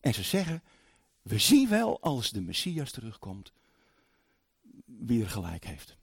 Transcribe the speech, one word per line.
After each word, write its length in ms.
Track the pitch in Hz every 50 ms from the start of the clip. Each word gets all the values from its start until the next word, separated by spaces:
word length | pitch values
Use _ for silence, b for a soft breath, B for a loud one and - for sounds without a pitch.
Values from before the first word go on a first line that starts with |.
En 140 | - 139 117
ze 80 | - 95
zeggen: 400 | - - 196 190 165 160 165 _ b b b b b b b b b b b _
"We 160 | - - 107
zien 300 | - - 262 285 269 240
wel 320 | 208 214 233 220 - -
als 300 | - - 147 127 113 -
de 100 | - 104
Messias 500 | 92 85 82 - - 185 175 160 143 131
terugkomt, 640 | - - 113 113 104 - - 98 95 98 95 - _ _ _ _ _ _ _ _ _ _ _ _ _ _ _ _ _ _ _ _ _ _ _ - - - -
wie 380 | _ - - - 117 120 117 110
er 80 | 92
gelijk 340 | - 104 90 85 82 82 -
heeft." 320 | 92 80 76 - - - _